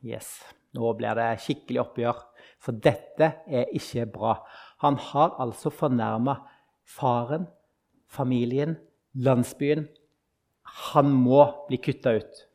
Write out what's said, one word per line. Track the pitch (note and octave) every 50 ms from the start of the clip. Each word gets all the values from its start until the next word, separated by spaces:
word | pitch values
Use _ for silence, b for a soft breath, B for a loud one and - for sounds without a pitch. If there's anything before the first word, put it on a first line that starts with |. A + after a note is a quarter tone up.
Yes. | - A#2 A2+ A2 - - - - - - - _ _ _ _
Nå | B2+ A#2 A#2 A2+ A2
blir | A#2 A2+ A2 A2+
det | A2+ A2+ A2+ G#2+ -
skikkelig | - C#3+ - _ - B2 B2 B2
oppgjør, | - - - A#2 A#2+ A#2+ - - _ b b b b b b
for | - - A#2+ A2
dette | - D#3 C#3+ - - - - - D#3 D#3+ D3+ - -
er | - D3 B2 - - - D#3+
ikke | - - - B2 A#2 A2
bra. | G2+ - G#2 A2+ A2 - B B B B B B B B
Han | - D3 C#3+ C3+
har | - - - C#3 D3+ F3+ - - C3
altså | A#2+ G#2+ - - D#3
fornærmet | - - - D3 B2+ A#2+ A2 A2 A2 A2+ A#2+ C3+ C#3 - B B B B B B B B _ _ - -
faren, | - B2+ A#2+ A#2+ A#2+ A2+ D3 E3 F3+ E3 _ _ _ _ _ _ _ _ _ _ _ _
familien, | - - C#3 B2+ B2+ B2 A#2+ A#2+ B2 C3+ D3 E3 E3 D#3 - _ _ _ _ _ _
landsbyen. | C3 B2 C3 C3 A#2+ B2 - - - C#3+ C#3+ D3+ D#3 D3+ D3 _ _ _ _ _ _ _ _ _ _ _ _ _ _ _ - - - - - -
Han | D3+ C#3 C#3+ C#3
må | C3 B2+ B2 C3 C#3+ C#3+ C#3 - - - -
bli | C3 B2 -
kuttet | - C3 - - C3 A2+ G#2+ G#2
ut. | - - - - _ _